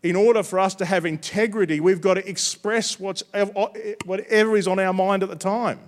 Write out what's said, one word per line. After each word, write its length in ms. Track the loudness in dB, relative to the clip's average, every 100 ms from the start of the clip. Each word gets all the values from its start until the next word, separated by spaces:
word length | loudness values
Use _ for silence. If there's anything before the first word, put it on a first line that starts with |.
in 140 | 0 4
order 260 | 4 4
for 160 | 2 0
us 160 | 0 0
to 80 |
have 220 | 0 0 0
integrity, 720 | -6 -6 -2 -2 0 0 2
we've 220 | 2 2
got 140 | 2
to 140 | 0 -2
express 720 | -6 -6 -4 -2 -2 -2 -6
what's 240 | -8 -10 -6
ev-, 240 | -2 -2 -2 -4 -4 -10 -10
whatever 520 | -6 -6 2 2 4 2
is 100 | 2
on 140 | 0
our 120 | 0
mind 300 | 0 2 0
at 60 | -2
the 80 | -4
time. 420 | -4 -2 -4 -6